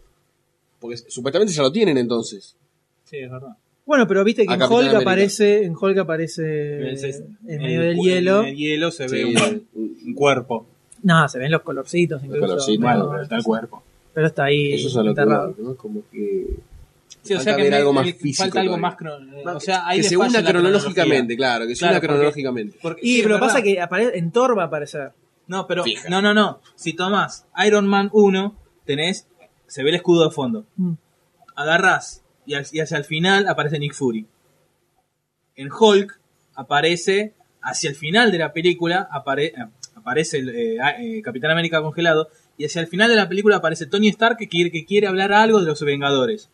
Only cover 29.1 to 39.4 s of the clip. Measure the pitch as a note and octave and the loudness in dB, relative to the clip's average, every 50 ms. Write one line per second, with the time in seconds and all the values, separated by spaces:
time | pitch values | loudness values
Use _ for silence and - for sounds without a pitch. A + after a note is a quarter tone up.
29.1 | F#3+ - - _ _ _ _ _ _ _ _ _ - - C3 D3 E3 F3 F3 F3+ | -4 -6 -10 _ _ _ _ _ _ _ _ _ -8 -2 0 0 0 2 4 4
30.1 | F3 E3+ D#3+ D#3 D#3+ D3 C3+ B2 A2+ G#2+ A2 _ _ - F#3 F3 E3 - _ _ | 6 6 4 4 2 -2 -4 -4 -4 -6 -8 _ _ -4 -4 -4 -4 -6 _ _
31.1 | _ _ _ _ _ _ _ - - - C#3+ D#3 E3 E3+ F#3 F#3 E3 C#3 - - | _ _ _ _ _ _ _ -16 -10 -6 0 2 2 4 4 4 2 2 0 -6
32.1 | - - _ _ _ _ _ C#3 C#3+ C#3+ C#3+ - - D#3 D#3 D3+ D#3+ D3 C#3+ - | -18 -20 _ _ _ _ _ -8 -8 -8 -8 -6 -6 -6 -4 -4 -4 -6 -6 -6
33.1 | D#3 D#3 E3+ F#3+ G3 G3 G3+ F#3 D#3 D3+ D3 D3 D#3+ D3 D3 C#3+ - - C#3+ B2 | -4 0 2 2 4 4 2 2 0 0 -2 -2 -2 -4 -4 -6 -4 -2 -2 -2
34.1 | A2+ A2 A2 - _ _ _ _ _ _ _ _ _ _ _ _ _ _ _ _ | -2 -2 -6 -12 _ _ _ _ _ _ _ _ _ _ _ _ _ _ _ _
35.1 | _ _ _ _ _ _ _ _ _ - C3+ C#3+ - - A3+ G#3+ G3+ G3 G3 G3+ | _ _ _ _ _ _ _ _ _ -16 -14 -12 0 4 6 6 6 6 4 0
36.1 | - _ _ _ _ _ _ _ _ - C3 - D3 C#3+ D3+ E3 F3 E3 - G3 | -6 _ _ _ _ _ _ _ _ -16 -6 -2 0 2 2 2 0 0 0 0
37.1 | F#3+ G3+ G#3+ G#3+ - _ _ _ _ _ - C3 B2+ - - D3 C#3 - D3 D3+ | 0 0 -2 -4 -8 _ _ _ _ _ -10 -8 -6 -6 -6 -6 -6 -8 -6 -2
38.1 | F3 A3+ A#3+ A3 F#3 E3 D#3+ D3 - E3+ E3 F3+ F3 F3 E3+ E3 E3+ F#3 G3 - | 2 2 4 4 2 0 -2 -4 -4 0 0 0 0 0 0 -2 -2 -2 -4 -6
39.1 | D3+ C#3 - C#3+ C3+ C#3+ | -8 -8 -6 -4 -2 -2